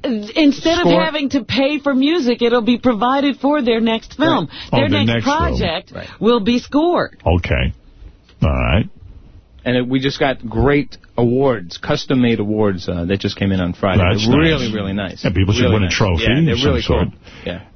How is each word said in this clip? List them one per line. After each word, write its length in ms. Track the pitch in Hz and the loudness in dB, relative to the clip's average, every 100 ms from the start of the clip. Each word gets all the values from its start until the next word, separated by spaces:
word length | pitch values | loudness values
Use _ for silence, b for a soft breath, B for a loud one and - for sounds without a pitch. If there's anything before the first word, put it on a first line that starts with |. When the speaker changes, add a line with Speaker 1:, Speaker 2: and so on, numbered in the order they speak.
Speaker 1:
Instead 760 | 294 220 208 - 294 - 330 339 | -6 -6 -4 2 2 2 0 2
Speaker 2:
Score. 200 | - - | 4 2
Speaker 1:
of 60 | 320 | 2
having 240 | 302 277 | -2 -2
to 140 | 277 | -4
pay 340 | 214 226 277 302 | -2 -2 0 0
for 160 | 285 | -2
music, 480 | 262 285 349 247 233 | 0 2 0 0 0
it'll 220 | 233 240 | 2 2
be 160 | 220 240 | 0 0
provided 580 | 254 214 240 269 285 - | 2 2 2 2 0 0
for 240 | 277 294 | 0 0
their 180 | 240 220 | 2 0
next 360 | 226 226 - - | 0 -2 -6 -2
film. 280 | 320 277 - | 0 0 -4
Speaker 2:
Right. 220 | - - | -10 -2
Speaker 3:
Oh, 40 | 254 | 0
Speaker 1:
Their 120 | 277 | 2
Speaker 3:
their 100 | - - | 0 0
Speaker 1:
next 20 | |
Speaker 3:
next 120 | - 254 | 0 0
film. 120 | 302 | 0
Speaker 1:
project 540 | 330 - - 160 - | 0 -2 -4 -4 -10
Speaker 2:
Right. 140 | - - B | -16 -14 B
Speaker 1:
will 200 | 208 240 | 2 2
be 180 | 202 240 | 2 -2
scored. 640 | - 285 339 311 - - | 0 0 2 0 -2 -4
Speaker 3:
Okay. 500 | - 87 - 65 65 - - - - - _ - | 0 0 0 -2 -2 -6 -18 -20 -20 -20 _ -2
All 80 | - | 0
right. 400 | 65 60 98 - - - - - - - - | 0 0 0 -2 -8 -20 -20 -20 -20 -20 -10
Speaker 2:
And 140 | 123 123 | -2 -2
it, 100 | 123 | 0
we 120 | 135 | -2
just 200 | 135 - | -2 -2
got 240 | 143 127 117 | -2 -2 -4
great 480 | 113 127 143 - - - - | 0 2 2 0 -10 -10 -2
awards, 600 | 120 127 139 113 87 - | 0 2 2 0 -6 -10
custom-made 640 | - 135 - 131 120 110 | -4 -4 0 2 2 2
awards, 500 | 104 107 104 90 - | 0 0 0 0 -4
uh, 160 | 87 85 | -4 -2
that 140 | 98 | -2
just 160 | 101 - | -2 -2
came 140 | 98 | 0
in 80 | 95 | 0
on 120 | 87 | -2
Friday. 280 | 87 101 92 | -2 0 2
Speaker 3:
That's 240 | 90 107 110 | 2 2 2
Speaker 2:
They're 80 | 143 | 4
Speaker 3:
nice. 120 | 160 147 | 4 2
Speaker 2:
really, 120 | 120 | -2
really 200 | 107 98 | -4 -4
nice. 300 | 98 92 87 | -4 -6 -4
Speaker 3:
Yeah, 60 | - | -2
people 240 | 87 95 | 0 2
should 100 | 120 127 | 2 2
Speaker 2:
Really 80 | 104 | 2
Speaker 3:
win 80 | |
a 20 | 92 | 0
Speaker 2:
nice. 80 | - | 0
Speaker 3:
trophy 280 | 104 82 | 0 2
Speaker 2:
Yeah, 180 | 110 131 | 2 2
they're 100 | 165 - | 2 2
Speaker 3:
of 40 | |
some 100 | 143 | 0
Speaker 2:
really 120 | 123 | 0
Speaker 3:
sort. 260 | - 82 - | 0 0 0
Speaker 2:
cool. 80 | - B B 90 | -6 B B -12
Yeah. 140 | 85 - | -12 -10